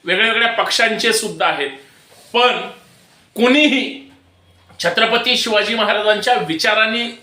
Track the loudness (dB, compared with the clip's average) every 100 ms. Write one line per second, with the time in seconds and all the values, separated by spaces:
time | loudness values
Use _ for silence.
0 | -2 0 2 2 0 0 -2 0 0 0
1 | 0 0 -4 -2 -2 -2 -6 -8 -20 -20
2 | _ -20 -6 0 0 0 -8 -16 -20 _
3 | _ _ _ 0 4 4 4 2 -4 -10
4 | -18 -20 _ _ _ _ _ -4 -4 0
5 | 0 0 0 -2 0 0 0 -2 0 2
6 | 2 2 2 0 0 -2 0 2 0 0
7 | -6 -10